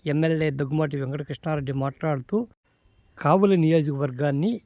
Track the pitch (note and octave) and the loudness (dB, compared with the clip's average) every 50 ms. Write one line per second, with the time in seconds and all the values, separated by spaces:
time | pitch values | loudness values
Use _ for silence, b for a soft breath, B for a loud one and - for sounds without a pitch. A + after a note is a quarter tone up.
0 | _ D#3 C#3+ D3+ D#3+ E3 D#3+ D#3 D#3 D#3 C#3 C#3 D3 C3 D3+ D#3 D#3+ C#3+ D3 C#3 | _ 0 0 0 2 2 0 0 0 -2 -2 -2 -4 -2 0 -2 -2 -2 -2 -6
1 | C3+ B2+ C#3 C#3 C3 - C#3+ - - D#3+ D#3 D3 C3+ C3+ C3 C3+ C3+ C#3 C3+ _ | -6 -6 -6 -8 -8 -10 -12 -8 -6 -4 -4 -4 -4 -4 -4 -4 -4 -4 -4 _
2 | - D#3+ D3 C3+ B2+ - G3 G#3+ A#3+ - _ _ _ _ _ _ _ _ _ _ | -4 -2 -2 -4 -4 -4 -4 -4 -4 -4 _ _ _ _ _ _ _ _ _ _
3 | _ _ _ - - C#3+ D#3+ F#3+ G3+ G3 G3 F3 D#3+ D#3 E3 E3 D3 D3+ C#3+ C3+ | _ _ _ -2 2 4 4 6 6 4 4 4 4 4 4 4 2 0 -2 -2
4 | C#3+ C3+ B2+ B2 D3 D3 C#3 C#3 E3 A3 A#3+ G#3+ _ | -4 -4 -4 -2 -2 -2 0 0 -2 -2 -4 -4 _